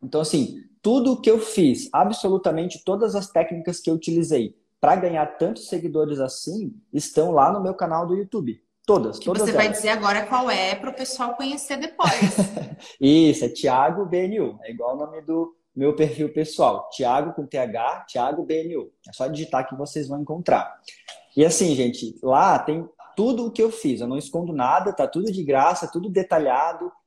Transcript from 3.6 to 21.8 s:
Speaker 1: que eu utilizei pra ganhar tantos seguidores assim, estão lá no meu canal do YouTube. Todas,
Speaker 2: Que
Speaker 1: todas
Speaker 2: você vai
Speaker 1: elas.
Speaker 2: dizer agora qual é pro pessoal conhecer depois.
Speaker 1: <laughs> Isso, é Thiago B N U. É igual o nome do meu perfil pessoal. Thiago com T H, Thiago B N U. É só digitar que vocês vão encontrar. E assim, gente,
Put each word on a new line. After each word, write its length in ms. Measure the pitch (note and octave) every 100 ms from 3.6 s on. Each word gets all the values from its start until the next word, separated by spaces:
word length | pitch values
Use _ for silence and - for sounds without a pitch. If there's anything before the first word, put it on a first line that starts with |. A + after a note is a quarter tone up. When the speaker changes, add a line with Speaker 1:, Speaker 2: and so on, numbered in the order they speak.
| F3+ E3+
Speaker 1:
que 100 | E3
eu 60 | D#3+
utilizei 600 | E3 E3+ D#3 C#3 G#2+ _ _ -
pra 180 | C#3+ F#3
ganhar 280 | F3+ D#3+ D3 -
tantos 300 | F3 A#3 -
seguidores 520 | F3 E3 D3+ D3 C#3
assim, 560 | C3 - D3+ G#3+ D#3 - _
estão 380 | D3+ - D#3 E3+
lá 200 | D3+ D3
no 120 | G3+
meu 100 | F#3
canal 320 | F#3 E3+ D#3+ F3
do 80 |
YouTube. 480 | F#3+ G3 G#3+ B2 A2 _ _ -
Todas, 320 | G3 A2 -
Speaker 2:
Que 60 |
Speaker 1:
todas 200 | - G#3+
Speaker 2:
você 100 | G#3
vai 140 | G#3 G#3+
Speaker 1:
elas. 100 | G#3
Speaker 2:
dizer 140 | G#3+
agora 340 | A3 G3+ G#3 G#3+
qual 260 | B3+ B3+
é 240 | F#3+ F#3+ G3
pro 160 | C4+
pessoal 440 | C4 C4 - A#3+ A#3+
conhecer 420 | C4+ C#4+ - C4
depois. 340 | D#4+ - E4 - G3 - F#3+ -
Speaker 1:
<laughs> 400 | - - - -
Isso, 460 | C#3 D#3+ D#3 C3+ A#2+
é 20 |
Thiago 580 | - C3+ B2+ D3 F#3 F3+
B 220 | F3 F#3
N 140 | G#3+
U. 180 | B2 G#2
É 100 | A2+
igual 240 | A#2 A#2+ C#3+
o 40 |
nome 220 | D3+ D#3+
do 340 | D3+ E3 E3 _ _
meu 220 | C3 D3 D3
perfil 380 | D#3 - D3+
pessoal. 560 | D3+ D#3 - B2+ G2 -
Thiago 420 | - A#2+ C3+ E3
com 140 | D#3 C#3
T 120 | C3+
H, 480 | A#2+ A2+ B2+ F3+ -
Thiago 340 | B2 C3 D#3
B 180 | D3 D#3+ E3
N 100 | D#3
U. 160 | - _ -
É 60 |
só 140 | - C3+
digitar 420 | D3+ D#3 C3 -
que 40 |
vocês 360 | C3+ C#3+ D#3 C3+
vão 100 | C#3+
encontrar. 600 | D3 E3 E3 A2+ - - - - - - _
E 120 | C#3+ E3
assim, 280 | - F3
gente, 440 | C3